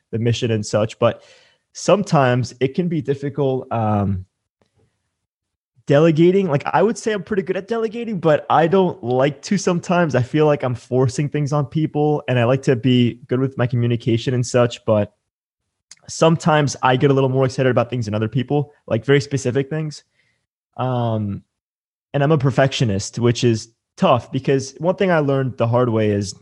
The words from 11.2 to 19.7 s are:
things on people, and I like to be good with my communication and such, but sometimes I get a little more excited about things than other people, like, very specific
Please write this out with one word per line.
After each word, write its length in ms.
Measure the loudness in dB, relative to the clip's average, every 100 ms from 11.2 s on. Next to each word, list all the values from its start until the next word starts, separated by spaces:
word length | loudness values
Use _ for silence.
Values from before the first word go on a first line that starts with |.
| -4
things 240 | -2 -2
on 140 | -2 -2
people, 560 | -2 -2 0 0 0 0
and 100 | 2
I 60 |
like 180 | 2 2
to 140 | 2 0
be 440 | 2 4 2 -2 -4
good 140 | -2
with 180 | -2 -2
my 80 | -2
communication 680 | 0 0 -2 0 -2 0
and 140 | -2 0
such, 380 | 2 0 0
but 280 | 0 0 0 _ _ _ _ _ _ _ _ -20 -16
sometimes 680 | 0 2 2 0 0 0 0
I 140 | 0 2
get 140 | 2
a 40 |
little 140 | 2 0
more 160 | 0
excited 260 | -2 0 0
about 200 | 2 0
things 140 | -4
than 100 | -4
other 140 | -4 -4
people, 440 | -4 -4 -4 -4 _ -6
like, 180 | -4
very 160 | 2 2
specific 480 | 2 -4 -2 -4 -4